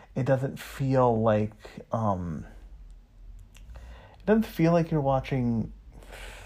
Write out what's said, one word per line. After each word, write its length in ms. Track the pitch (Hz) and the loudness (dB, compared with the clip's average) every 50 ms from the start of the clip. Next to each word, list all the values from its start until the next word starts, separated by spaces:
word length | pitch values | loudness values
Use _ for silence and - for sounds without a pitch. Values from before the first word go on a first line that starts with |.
| - - - | -18 -10 -4
it 100 | 135 127 | -2 0
doesn't 340 | 135 135 123 135 - - - | 2 2 2 0 -2 -6 -8
feel 600 | - - - - 139 131 131 131 127 123 113 110 | -14 -12 -8 -4 -2 2 4 4 6 6 4 4
like, 320 | 110 113 107 104 107 107 - - - - - - - - - | 4 4 4 4 2 0 -4 -10 -20 -18 -18 -18 -12 -6 -4
um, 540 | 113 110 104 98 90 87 85 80 64 53 - - - - - - - - - - - - _ _ - - - - - - - - - - - - | -2 0 0 0 0 -2 -6 -6 -8 -8 -12 -16 -18 -20 -20 -20 -20 -20 -20 -20 -20 -20 _ _ -20 -20 -20 -20 -20 -20 -20 -20 -20 -20 -18 -18
it 520 | - - - - - - - - - - | -18 -16 -18 -18 -18 -20 -20 -20 -6 0
doesn't 200 | 190 214 226 214 | 2 2 2 2
feel 260 | - - - 165 165 170 | 0 0 2 4 4 6
like 180 | 175 165 170 | 4 2 2
you're 100 | 165 151 | 0 0
watching, 720 | 139 135 135 131 131 - 143 131 123 120 117 113 107 - - - - - - - - - - - - - - - - | 2 2 2 2 0 0 -2 0 0 0 0 0 -2 -4 -8 -16 -20 -20 -20 -20 -20 -18 -18 -18 -16 -16 -16 -18 -18